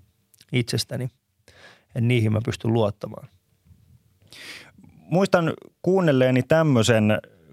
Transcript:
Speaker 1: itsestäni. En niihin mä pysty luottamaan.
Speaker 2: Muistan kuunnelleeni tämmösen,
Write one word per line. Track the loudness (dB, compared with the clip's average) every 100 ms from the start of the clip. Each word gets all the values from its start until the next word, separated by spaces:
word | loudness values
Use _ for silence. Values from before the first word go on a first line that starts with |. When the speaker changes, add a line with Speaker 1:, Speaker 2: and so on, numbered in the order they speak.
| _ _ _ _ _
Speaker 1:
itsestäni. | -4 -4 -6 -6 -10 -10 -14 _ _ _ -20 -20 -20 _
En | -4 0
niihin | 2 2
mä | 0
pysty | -4 -6 -2
luottamaan. | 0 -2 -4 -14 -14 -20 _ _ _ _ -20 _ _ _ _ _ -20 -20 -20 -20 -20 -20
Speaker 2:
Muistan | -20 -2 0 2 2 0 -6 -14 _
kuunnelleeni | -2 0 2 2 2 0
tämmösen, | 2 2 4 2 4 2 2 0 -4 _ -20